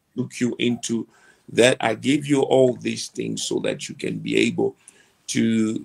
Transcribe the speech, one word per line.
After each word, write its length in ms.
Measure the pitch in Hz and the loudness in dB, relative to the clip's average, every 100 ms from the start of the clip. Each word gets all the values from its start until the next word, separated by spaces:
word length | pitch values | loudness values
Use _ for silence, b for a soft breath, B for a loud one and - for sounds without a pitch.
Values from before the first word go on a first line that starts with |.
| - - | -4 -8
took 240 | 127 - | -8 -4
you 160 | 120 - | -4 0
into 480 | 120 120 - 117 - b b b - | -2 -2 -2 -4 -6 b b b -4
that. 240 | - 120 131 | 4 4 4
I 140 | 117 | 0
gave 320 | 110 117 147 143 | -2 0 0 2
you 160 | 139 | 2
all 320 | - 131 127 | 4 6 4
these 340 | 110 113 113 - | 2 -4 -6 -8
things 360 | - 113 107 | -8 -6 -6
so 160 | - - | -4 -2
that 280 | - - - | -2 -4 -8
you 60 | |
can 240 | - - 55 | -8 -6 -6
be 160 | - 113 | -2 2
able 400 | 117 117 113 - b b b b - | 2 2 -2 -4 b b b b -6
to, 560 | 120 113 113 110 110 | 0 2 2 0 -2